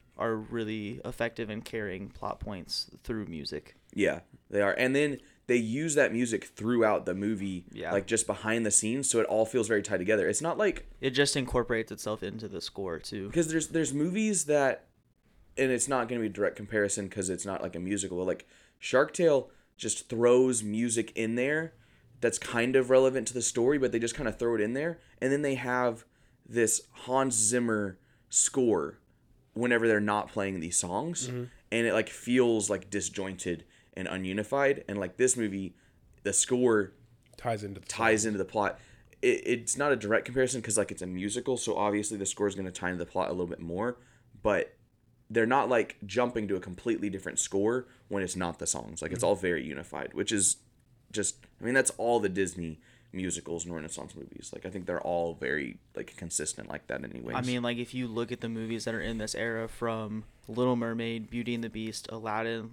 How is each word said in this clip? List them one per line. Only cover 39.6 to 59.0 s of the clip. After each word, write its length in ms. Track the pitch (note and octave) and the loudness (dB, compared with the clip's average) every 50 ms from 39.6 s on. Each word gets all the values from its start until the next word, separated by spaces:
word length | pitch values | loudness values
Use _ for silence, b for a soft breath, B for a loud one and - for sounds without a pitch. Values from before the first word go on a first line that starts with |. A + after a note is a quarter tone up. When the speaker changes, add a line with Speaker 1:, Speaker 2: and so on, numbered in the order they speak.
| A2 - - C3+ | -2 -2 -2 0
Speaker 2:
not 140 | C#3+ D3 | 2 2
a 40 | C3+ A2+ | 2 2
direct 280 | G#2 G#2 A2+ A2 - | 2 2 2 2 2
comparison 360 | - B2 C3+ C3 A#2+ C3 B2 | 0 0 0 2 2 0 -2
'cause, 160 | G#2 A#2 G2+ G#2+ | -2 0 0 0
like, 140 | G2 - | 0 0
it's 100 | G2 - | -4 -6
a 60 | F#2 F#2 | -8 -6
musical, 500 | F2+ F2+ G2 G2+ G#2 A#2+ A#2+ C#3 B2+ A#2 | -4 -4 -4 -2 -4 -2 -2 -2 -2 -2
so 180 | - A#2 - | -2 -2 0
obviously 420 | - G#2 G#2 G#2 G#2 G#2 - A2+ G2+ | 2 2 2 2 2 0 -2 -4 -4
the 80 | G2 | -4
score 220 | - - - G#2 G2+ | -4 -2 0 0 0
is 80 | F#2+ | 0
gonna 160 | G2 F#2+ F#2 | -2 -6 -8
tie 200 | F2+ - F2+ F2+ | -6 -4 -4 -2
into 120 | F2+ F2 E2+ | -2 -2 -4
the 60 | - | -4
plot 180 | - F#2 F2 - | -2 -2 0 0
a 20 | |
little 160 | F2 F2+ F2+ E2+ | -2 -2 -4 -4
bit 120 | D#2+ - | -6 -8
more, 380 | E2 E2 E2+ F#2 A2 B2 A#2+ b b b b b b b - - | -8 -6 -4 -4 -2 -4 -4 b b b b b b b -14 -4
but 340 | - G#2+ G2+ F2 - - - _ _ _ _ _ _ _ _ _ _ - | 0 2 2 2 0 -2 -8 _ _ _ _ _ _ _ _ _ _ -2
they're 160 | A2 A#2 A2+ | 2 2 4
not, 220 | A2+ C3 C#3 A#2+ A#2+ | 4 4 4 4 4
like, 280 | B2+ A2+ G2+ - - - G#2 | 2 2 2 0 -6 -12 -12
jumping 420 | F#2+ F#2 B2+ B2 A#2+ A#2+ A#2 G#2 G2 | -4 0 0 0 0 0 -2 -2 -2
to 80 | G2 | -2
a 40 | F2+ | -4
completely 500 | - F#2+ F2+ - - A#2+ A2 - G2 G2+ | -4 -6 -10 -4 -2 -2 0 0 -2 -4
different 300 | F#2+ F#2 - E2 - - | -4 -6 -8 -6 -4 -4
score 480 | - - - G2 G2+ A2 A#2+ B2+ B2+ b b b b - | -4 -2 0 0 2 2 2 0 -2 b b b b -6
when 160 | G#2 G2 F#2+ | -4 -2 -2
it's 120 | F2 - | -2 -2
not 240 | F#2 F2+ E2+ E2 - | -2 -2 -4 -4 -4
the 80 | D#2 - | -4 -4
songs. 340 | - C2+ A#1 G#1+ D#2+ - | -4 -4 -6 -8 -8 -8
Like, 100 | - E2 | -6 -6
it's 80 | F2 - | -2 0
Speaker 3:
Mm-hmm. 80 | F#2 F2 | 2 2
Speaker 2:
all 60 | G2+ | 2
very 280 | F2+ F#2 F2+ F2 D#2 B1+ | 2 2 0 0 0 -2
unified, 480 | D#2 C#2 C#2 F2 - D2 D2 C2 - - | -6 -8 -10 -10 -10 -8 -8 -8 -6 -4
which 180 | D2+ G#2 - | -4 -2 0
is 260 | A2+ G2+ F2+ - - - _ _ _ _ _ _ _ _ _ - | 2 2 2 2 2 -2 _ _ _ _ _ _ _ _ _ -8
just, 340 | - G#2+ G2 - - - - - _ _ | -4 -4 -2 -4 -4 -8 -14 -20 _ _
I 60 | - | -4
mean, 80 | A2+ B2+ | 0 2
that's 180 | C3+ C3 - | 2 2 2
all 280 | - - G#2+ A#2+ A#2+ A#2+ | 0 0 0 2 2 2
the 100 | G#2 G2 | 2 0
Disney 500 | F2+ G2 F#2+ F2 - F2+ E2+ E2 D#2 b b b b b b b | 0 0 -2 -2 -4 -6 -8 -8 -8 b b b b b b b
musicals 540 | - F#2 F#2 F2+ E2+ E2+ - - E2+ E2 E2+ | -8 -6 -4 -4 -4 -6 -6 -6 -8 -6 -6
and 80 | F2 E2+ | -8 -8
Renaissance 420 | D#2+ D2+ D2+ - C#2+ C#2 - - | -8 -10 -10 -10 -12 -12 -12 -14
movies. 360 | E2 - - - - - - - | -16 -16 -16 -16 -16 -16 -14 -14
Like, 120 | - - | -12 -12
I 40 | F2+ | -10
think 160 | F#2+ F#2+ F2+ | -10 -8 -6
they're 160 | F#2+ F2 D#2 | -4 -4 -4
all 320 | - - F2 E2+ E2+ E2 D#2+ | -2 -2 0 0 0 -2 -4
very, 440 | C#2 C2+ B1+ D2 D2+ C#2 A#1 - - _ _ - | -4 -4 -2 -2 -2 -4 -6 -8 -12 _ _ -10
like, 200 | - - - - | -10 -10 -10 -12
consistent 540 | - F2+ E2+ - - - - - - - - | -14 -10 -6 -4 -4 -4 -4 -6 -8 -10 -10
like 180 | - - - - | -10 -10 -8 -8
that 160 | - - - | -8 -8 -8
anyways. 320 | A1 - B1 A#1+ A#1 - | -10 -12 -12 -8 -6 -6
Speaker 1:
I 60 | B2+ | -4
mean, 200 | B2+ B2+ B2 B2 A#2+ | -2 -2 -2 -2 -2
like, 140 | A#2+ A#2+ A#2+ | -2 -4 -4
if 160 | A#2+ - - | -6 -6 -6
you 140 | B2+ B2+ A#2 | -6 -6 -4
look 240 | G#2+ A#2 A#2+ G#2+ | -4 -4 -4 -4
at 100 | B2 - | -6 -6
the 80 | - A2+ | -6 -6
movies 360 | A2+ A2+ A2 A2 A#2 A2 - | -6 -6 -6 -4 -6 -4 -4
that 80 | A#2 A2+ | -4 -4
are 60 | A2 | -4